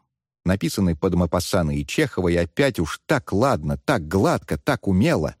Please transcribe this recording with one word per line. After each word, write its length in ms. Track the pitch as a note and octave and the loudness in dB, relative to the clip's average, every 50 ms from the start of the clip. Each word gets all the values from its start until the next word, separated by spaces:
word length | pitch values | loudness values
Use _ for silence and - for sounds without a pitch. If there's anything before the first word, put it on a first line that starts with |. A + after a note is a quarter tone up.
| _ _ _ _ _ _ _ _ - | _ _ _ _ _ _ _ _ -2
Написаны 500 | F2+ F#2 G2+ - - - A2 G2 F2 E2 | -2 -2 0 -2 -4 -2 0 0 0 0
под 200 | - - F#2+ F2 | 0 0 0 2
Мопассана 640 | F2 F2 D#2+ - F2+ - - - F#2+ E2+ D2+ C#2+ | 2 2 2 0 -2 -2 0 0 0 0 0 -2
и 80 | D2 C#2+ | -4 -4
Чехова, 440 | - - - D#3 B2+ - - F2+ F2 | -4 -2 0 0 0 0 -2 0 2
и 60 | E2+ | 2
опять 440 | E2+ E2+ E2 _ - C#3 C3+ A2+ - | 0 0 0 _ 0 0 0 0 -2
уж 220 | E2+ D#2 - - _ | -4 -6 -6 -8 _
так 280 | - D#3+ B2+ - - F#2+ | -2 -2 -2 -2 -2 0
ладно, 440 | F#2+ B2 C#3 A#2+ D#2 D2+ D2 C#2+ | 0 2 2 0 0 -2 -4 -6
так 300 | C#2 - - C#3+ G#2+ D2+ | -4 -2 -2 -2 -2 -2
гладко, 500 | D2+ F2+ F#2+ C#3 F3 D3+ - - - D#2+ | -2 0 2 2 2 0 0 -2 -6 -8
так 300 | D2 - - C3+ - - | -4 -2 -2 -4 -2 0
умело. 480 | G2 F#2+ F#2 A#2+ E3+ D3+ F#2+ D2+ C2 - - | 0 2 2 2 2 2 0 -2 -4 -6 -10